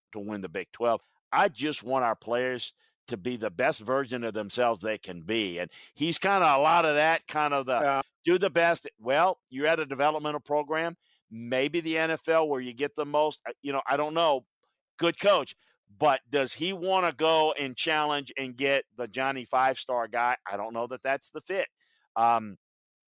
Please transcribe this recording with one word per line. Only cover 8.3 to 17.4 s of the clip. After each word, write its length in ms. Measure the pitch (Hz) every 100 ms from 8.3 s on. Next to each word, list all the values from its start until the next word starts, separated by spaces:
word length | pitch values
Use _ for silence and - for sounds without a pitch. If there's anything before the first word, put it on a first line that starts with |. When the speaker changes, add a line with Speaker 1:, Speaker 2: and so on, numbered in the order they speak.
| 180
Speaker 1:
the 120 | 185
best. 380 | 139 170 165 139 _
Well, 420 | 113 143 185 180 _
you're 160 | 131 151
at 140 | 165
a 60 | 143
developmental 540 | 131 147 156 151 147
program, 560 | - 147 143 156 170 170 _ _ _
maybe 500 | 113 120 127 147 170
the 180 | 160 160
N 140 | 160
F 160 | 156 -
L 200 | 160 156
where 120 | 131
you 120 | 123
get 220 | 120 143
the 100 | -
most, 360 | 147 147 156 - 117
uh, 40 | -
you 100 | 139
know, 100 | 139 123
I 100 | 143
don't 180 | 151
know. 320 | 165 165 135 - _ _ _ _ -
Good 220 | 170 165
coach. 340 | 202 180 127 - _ _ _ 101
But 260 | 151 131 117
does 260 | 143 127
he 180 | - 175
wanna 400 | 190 185 190 175
go 400 | 127 160 160